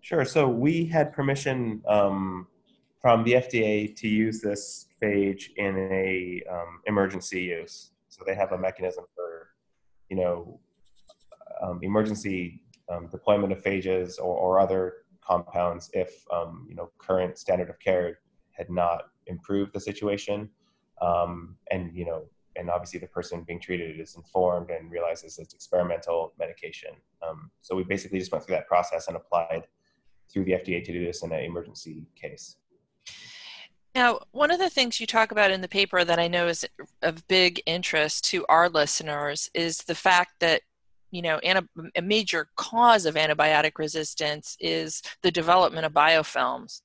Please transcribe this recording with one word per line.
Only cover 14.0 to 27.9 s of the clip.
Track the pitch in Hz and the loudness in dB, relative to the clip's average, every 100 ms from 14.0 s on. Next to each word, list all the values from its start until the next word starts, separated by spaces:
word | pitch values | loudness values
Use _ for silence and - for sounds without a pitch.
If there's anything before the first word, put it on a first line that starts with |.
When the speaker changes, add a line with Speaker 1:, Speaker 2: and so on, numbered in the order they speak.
| 90 90 | -2 -4
Speaker 1:
or, | 90 90 | -4 0
or | 92 92 | 4 4
other | 95 95 92 - _ _ | 4 2 -2 -6 _ _
compounds | - 90 87 87 87 87 - | 0 0 0 -2 -2 -2 -6
if, | 98 92 - _ | -4 -4 -8 _
um, | 87 82 82 85 | -6 -6 -12 -16
you | |
know, | 85 85 _ | -14 -14 _
current | - 92 90 - | -2 0 0 -4
standard | - 92 90 | -2 -2 -2
of | - | -4
care | - 92 87 82 _ _ _ | 0 0 0 -6 _ _ _
had | - 87 | -14 -6
not | 87 85 85 - _ - | 0 0 0 -8 _ -14
improved | 87 - 101 98 | -14 -4 -2 -2
the | 101 | -6
situation. | 104 98 104 101 - 104 104 _ _ _ _ - | -8 -6 -4 -4 -4 -8 -8 _ _ _ _ -4
Um, | 90 87 87 87 85 92 - | 0 0 -2 -6 -14 -20 -8
and, | 95 90 | -6 -6
you | 87 | -8
know, | 85 82 78 _ _ - | -8 -8 -10 _ _ -12
and | 87 | -4
obviously | 87 87 87 | -4 -4 -14
the | 90 | -10
person | 90 90 85 | -10 -8 -10
being | 82 85 | -10 -12
treated | - 87 82 78 | -6 -6 -6 -10
is | 80 87 | -16 -18
informed | 85 95 92 87 87 | -4 2 2 2 -4
and | 82 82 | -10 -8
realizes | 85 85 82 80 - | -4 -4 -4 -8 -18
it's | 82 | -20
experimental | - - 90 87 82 - 82 80 _ | -20 -2 0 2 -2 -2 -2 -2 _
medication. | 82 82 80 - 73 76 _ _ | -10 -8 -14 -12 -16 -18 _ _
Um, | 82 80 78 _ | -12 -12 -16 _
so | - 95 | -6 -4
we | |
basically | 90 | -2